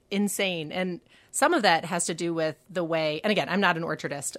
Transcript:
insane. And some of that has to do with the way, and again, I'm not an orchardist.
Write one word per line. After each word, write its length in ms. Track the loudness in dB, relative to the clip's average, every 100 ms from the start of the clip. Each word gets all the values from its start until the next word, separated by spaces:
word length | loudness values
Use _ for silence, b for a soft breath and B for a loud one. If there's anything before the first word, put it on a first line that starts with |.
| _
insane. 640 | 0 0 0 -2 -2 -6
And 280 | -4 -4 -4 -12 b b
some 220 | 0 2
of 100 | 4
that 220 | 4 4
has 220 | 2 -4 -2
to 80 |
do 180 | -2 -2
with 240 | 0 -2 -4 -8
the 120 | -4
way, 380 | -2 0 0 0
and 80 | 0
again, 180 | 0 0
I'm 100 | 2
not 160 | 2 2
an 60 |
orchardist. 540 | -2 -4 -6 -6 -8